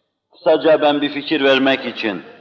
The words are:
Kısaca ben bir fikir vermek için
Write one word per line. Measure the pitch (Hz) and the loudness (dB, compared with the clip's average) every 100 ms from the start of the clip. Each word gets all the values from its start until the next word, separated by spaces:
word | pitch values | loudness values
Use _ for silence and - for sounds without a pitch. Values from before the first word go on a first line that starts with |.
| _ _ _ | _ _ _
Kısaca | _ 170 156 151 151 | _ 0 2 4 2
ben | 147 147 | 2 0
bir | 143 | -4
fikir | 143 139 156 | -6 -4 0
vermek | 139 135 135 131 120 | 2 2 2 0 -4
için | - 113 90 - - | -8 -6 -8 -12 -20